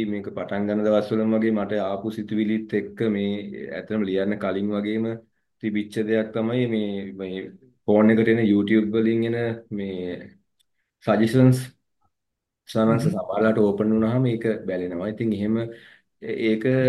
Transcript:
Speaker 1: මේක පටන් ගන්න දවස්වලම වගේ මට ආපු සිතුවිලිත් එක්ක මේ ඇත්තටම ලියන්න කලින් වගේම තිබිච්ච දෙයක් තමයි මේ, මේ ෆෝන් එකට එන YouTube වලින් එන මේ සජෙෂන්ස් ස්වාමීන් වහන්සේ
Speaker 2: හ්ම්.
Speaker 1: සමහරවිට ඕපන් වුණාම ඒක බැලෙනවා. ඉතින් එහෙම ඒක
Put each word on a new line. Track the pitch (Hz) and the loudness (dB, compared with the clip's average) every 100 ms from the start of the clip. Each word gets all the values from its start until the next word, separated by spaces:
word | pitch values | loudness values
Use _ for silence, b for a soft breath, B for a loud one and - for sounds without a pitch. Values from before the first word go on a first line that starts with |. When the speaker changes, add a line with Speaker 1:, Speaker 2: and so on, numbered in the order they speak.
| 107 | -2
Speaker 1:
මේක | 104 101 | -6 -8
පටන් | 98 90 101 | -10 -6 -4
ගන්න | 101 104 | -2 0
දවස්වලම | 107 107 104 110 110 | 2 2 2 0 0
වගේ | 110 110 | 2 0
මට | 107 98 104 | 0 -2 -2
ආපු | 95 98 110 | -2 -4 -6
සිතුවිලිත් | 110 104 107 107 110 110 | -8 -6 -2 0 -2 -2
එක්ක | 107 101 - 113 | -4 -4 -4 -2
මේ | 101 101 101 101 57 - | 0 -2 -4 -8 -12 -12
ඇත්තටම | 85 - 107 | -10 -6 -4
ලියන්න | 98 95 98 98 | -2 0 -2 -2
කලින් | 98 95 104 | -4 -2 -2
වගේම | 104 104 110 113 113 - _ _ _ | -2 -2 -2 -4 -6 -12 _ _ _
තිබිච්ච | 110 104 104 113 | -4 -4 -4 -4
දෙයක් | 107 110 110 | 0 0 0
තමයි | 117 113 123 123 | -2 -2 0 0
මේ, | 110 104 98 95 | 0 -2 -6 -8
මේ | 95 95 95 95 - _ _ - | -10 -8 -8 -10 -16 _ _ 2
ෆෝන් | 104 107 | 6 6
එකට | 113 113 | 6 4
එන | 113 | 4
YouTube | 104 101 101 110 104 | 4 4 4 2 2
වලින් | 113 110 113 113 | 0 2 2 0
එන | 117 117 113 - | -2 -4 -6 -8
මේ | 104 98 92 90 85 - _ _ _ _ _ _ _ | -8 -8 -6 -8 -10 -14 _ _ _ _ _ _ _
සජෙෂන්ස් | - 104 113 127 127 127 - _ _ _ _ _ _ _ _ _ - | 0 2 4 6 6 6 -2 _ _ _ _ _ _ _ _ _ -6
ස්වාමීන් | 113 110 | 0 2
වහන්සේ | 117 151 | 2 0
Speaker 2:
හ්ම්. | 95 | -2
Speaker 1:
සමහරවිට | 92 101 110 110 | -4 0 2 4
ඕපන් | 104 98 107 | 2 2 2
වුණාම | 110 110 123 131 | 2 2 2 2
ඒක | 113 113 101 | 0 -2 -2
බැලෙනවා. | 92 90 90 85 101 | -4 -4 -4 -4 -6
ඉතින් | 107 113 | -4 -2
එහෙම | 98 107 113 117 B B B B _ | 0 0 -2 -4 B B B B _
ඒක | - - 113 110 127 131 | -8 -2 0 2 2 2